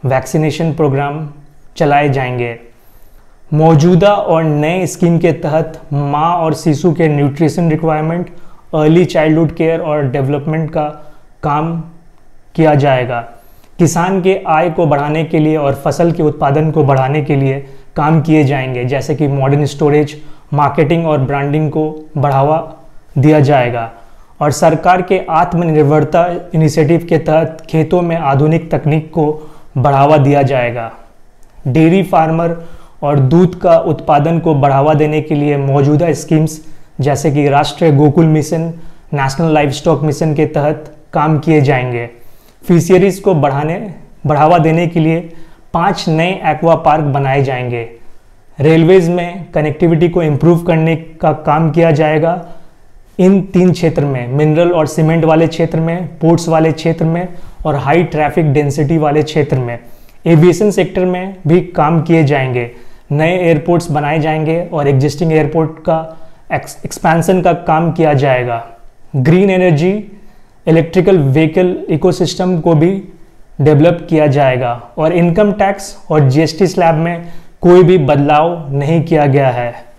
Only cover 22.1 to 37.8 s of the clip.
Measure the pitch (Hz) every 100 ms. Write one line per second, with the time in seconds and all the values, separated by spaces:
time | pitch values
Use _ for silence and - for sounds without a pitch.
22.1 | - 143 135 139 156 - - - - -
23.1 | - 139 151 135 143 123 120 113 - -
24.1 | - - - 151 139 170 160 180 185 185
25.1 | 185 - 165 170 165 170 151 143 151 147
26.1 | 175 175 175 - 156 156 156 151 170 170
27.1 | 160 - 156 160 - - 160 156 180 175
28.1 | 165 147 139 151 165 165 151 147 156 160
29.1 | - 151 151 - - - - 135 139 143
30.1 | 151 135 143 135 131 120 120 113 - -
31.1 | - - - - - - 131 160 190 180
32.1 | 175 160 160 170 170 - - - - 147
33.1 | 147 131 165 180 175 185 165 170 151 -
34.1 | 151 151 170 165 147 139 135 143 156 151
35.1 | 151 143 151 147 143 139 139 143 147 170
36.1 | 170 - 156 156 - - - - - 131
37.1 | 135 160 139 143 139 147 -